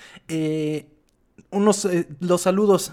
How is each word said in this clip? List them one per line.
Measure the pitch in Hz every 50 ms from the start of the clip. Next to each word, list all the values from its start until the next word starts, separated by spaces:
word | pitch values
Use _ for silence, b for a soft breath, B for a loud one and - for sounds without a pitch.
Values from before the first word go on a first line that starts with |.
| B B B B B -
eh, | 160 160 156 156 156 156 151 151 156 147 147 _ _ _ _ _ _ _ _ _ _ _ - _
unos, | - 202 202 214 202 202 -
eh, | 190 180 170 165 - 147 -
los | 180 175 180 175 -
saludos | 185 185 196 214 202 190 170 - -